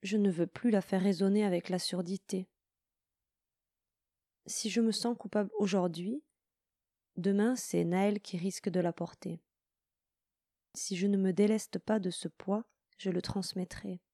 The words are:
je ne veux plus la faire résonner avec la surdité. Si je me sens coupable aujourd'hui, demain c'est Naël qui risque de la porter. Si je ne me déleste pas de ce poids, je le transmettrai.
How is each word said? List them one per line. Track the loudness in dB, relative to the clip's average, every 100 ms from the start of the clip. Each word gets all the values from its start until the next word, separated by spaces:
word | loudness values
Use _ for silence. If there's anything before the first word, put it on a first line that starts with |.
je | 0 4
ne | 4
veux | 2 -2
plus | 0 2
la | 2
faire | 2 2
résonner | 2 4 4 4 4
avec | 2 0
la | -4
surdité. | -2 -4 -2 -4 _ -4 -4 _ _ _ _ _ _ _ _ _ _ _ _ _ _ _ _ _ _ _ -10
Si | -6 -2
je | 2
me | 2
sens | 2 -2 -4
coupable | -2 -2 -2 0
aujourd'hui, | 2 2 2 -2 -6 -6 _ _ _ _ _ _ _ _ _ -4
demain | 2 4 4 0
c'est | 0 0 2
Naël | 4 2 2
qui | -4 -4
risque | -4 -4 -2
de | 0
la | 0
porter. | 0 -8 -8 -10 -10 _ _ _ _ _ _ _ _ _ _ _ _ _ -12
Si | -8 -4
je | 0
ne | 0
me | 0
déleste | 2 2 2 -2 -10
pas | -2 -2
de | -2
ce | -6 -10
poids, | _ -4 -4 -4 _ _ _
je | -4
le | -2
transmettrai. | -2 -4 -4 -6 -8 -8 -10 -10 _